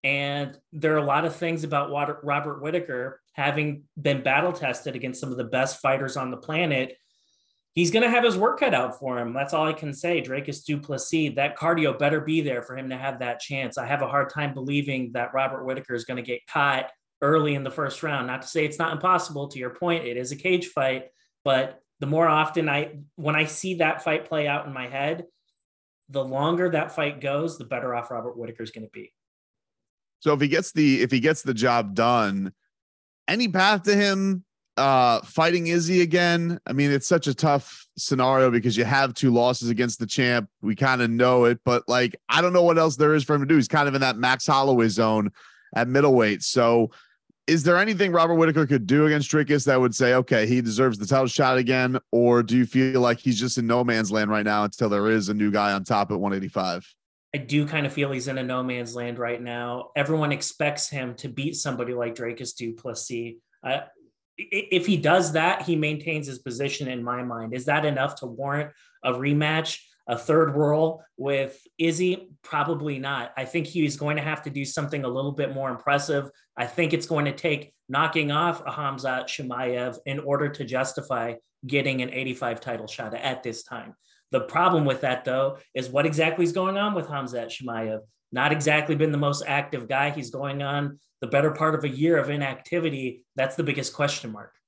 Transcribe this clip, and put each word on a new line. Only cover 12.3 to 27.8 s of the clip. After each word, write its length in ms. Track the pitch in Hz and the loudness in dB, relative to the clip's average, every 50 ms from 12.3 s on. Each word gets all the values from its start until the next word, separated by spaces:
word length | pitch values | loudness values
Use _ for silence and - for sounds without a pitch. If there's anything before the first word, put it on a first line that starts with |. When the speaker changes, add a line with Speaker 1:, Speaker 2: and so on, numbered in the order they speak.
| 156 160 | 0 0
Speaker 1:
there 220 | 147 143 127 120 | 0 -2 -4 -6
for 140 | 117 - 127 | -6 -8 -12
him 120 | 131 131 131 | -10 -8 -8
to 80 | 131 | -8
have 220 | 127 131 139 127 120 | -6 -6 -8 -6 -6
that 220 | 127 120 120 - | -6 -6 -6 -8
chance. 360 | - - 143 135 131 120 - | -8 -8 -6 -6 -6 -6 -6
I 100 | 135 123 | -8 -4
have 140 | 120 143 135 | -2 -2 -2
a 80 | 135 131 | -2 0
hard 220 | 135 143 139 - | 0 0 0 0
time 240 | - 151 147 139 135 | -4 -4 -4 -4 -4
believing 560 | 135 127 139 143 143 143 143 135 131 127 117 | -6 -6 -2 -2 -2 -2 -2 -4 -4 -6 -4
that 220 | 117 123 117 - - | -4 -4 -4 -2 0
Robert 300 | 131 135 135 135 131 127 | -2 -2 -2 -4 -6 -6
Whitaker 300 | 131 131 131 127 - 123 | -6 -6 -8 -6 -6 -8
is 100 | 117 113 | -8 -6
gonna 180 | - 127 123 | -6 -8 -8
get 240 | 117 127 120 120 _ | -6 -8 -8 -10 _
caught 440 | - - 151 143 143 135 131 - - - _ _ _ _ _ | -6 -2 0 2 2 0 -2 -4 -8 -14 _ _ _ _ _
early 340 | 143 143 156 160 147 151 143 | 2 4 4 4 4 2 0
in 100 | 139 135 | -2 -4
the 60 | 131 | -6
first 320 | - - 147 135 - - | -6 -6 -6 -6 -6 -6
round. 260 | - 156 147 135 123 127 | -6 -4 -4 -4 -4 -6
Not 140 | 127 131 | -8 -8
to 60 | - - | -10 -6
say 160 | - 165 156 | -2 -2 -2
it's 140 | 147 151 - | -2 -2 -4
not 140 | 165 160 | -4 -4
impossible. 560 | 156 147 175 185 185 170 175 - 151 143 139 143 | -2 0 2 2 2 2 0 -4 -8 -8 -8 -8
To 100 | - 135 | -8 -8
your 120 | 123 123 | -8 -8
point, 360 | 123 - 180 175 170 165 147 | -8 -4 -2 0 0 0 -2
it 100 | 120 120 | -4 -6
is 160 | 123 127 123 | -6 -6 -6
a 40 | 143 | -8
cage 320 | 143 - 185 180 175 175 - | -4 0 0 0 0 0 -4
fight, 380 | - 151 135 131 131 131 131 - _ _ _ _ _ _ _ | -2 0 0 0 0 -2 -8 -14 _ _ _ _ _ _ _
but 360 | 139 135 131 135 - - - _ _ _ _ | 2 2 2 2 -2 -6 -16 _ _ _ _
the 60 | 147 | -4
more 220 | 139 151 160 170 160 | -2 2 4 4 4
often 400 | 151 156 156 156 - 170 156 151 | 4 4 2 2 0 -2 0 0
I, 300 | 143 147 147 - - - - _ _ | 0 -2 -2 -4 -10 -18 -20 _ _
when 180 | - 147 156 151 | -6 -4 0 0
I 100 | 151 156 | 0 0
see 300 | 151 - - - 185 185 | 0 -2 -6 -6 -6 0
that 280 | 165 165 156 160 - - | 0 2 0 0 -2 -2
fight 220 | 170 156 151 - | -2 -2 -2 -2
play 200 | - 165 151 147 | -4 -4 -2 -2
out 200 | 147 143 147 147 | -2 -2 -4 -4
in 60 | 143 | -8
my 140 | 135 127 123 | -10 -10 -10
head, 380 | 123 131 135 139 151 165 170 175 - _ _ _ _ _ _ _ _ _ _ _ _ _ _ _ _ | -8 -6 -4 -4 -4 -4 -6 -8 -16 _ _ _ _ _ _ _ _ _ _ _ _ _ _ _ _
the 160 | 139 139 131 | -6 -6 -4
longer 460 | 131 131 135 143 160 175 175 180 180 | -2 -2 -2 0 0 0 0 0 0
that 220 | 160 147 131 - | 0 -2 -2 -4
fight 280 | - - 151 147 143 139 | -4 -4 -4 -4 -6 -6
goes, 380 | 143 139 139 143 160 165 160 - | -6 -4 -2 -2 -2 -4 -6 -10
the 60 | 120 | -10
better 300 | 113 131 120 | -8 -8 -6